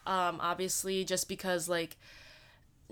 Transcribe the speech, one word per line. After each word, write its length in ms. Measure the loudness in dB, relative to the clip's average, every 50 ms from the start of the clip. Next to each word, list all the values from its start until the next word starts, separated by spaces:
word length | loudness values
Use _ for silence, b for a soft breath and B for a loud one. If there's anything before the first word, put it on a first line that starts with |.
| -2
um, 320 | 0 2 2 2 2 2 0
obviously, 640 | 0 0 0 0 0 0 0 0 0 0 0 0 0
just 240 | 0 0 0 0 -2
because, 400 | -4 -4 0 0 0 0 0 0
like, 280 | 0 0 0 -2 -6 B B B B B B B B B B B B B B -20 -20 -20 -20 -18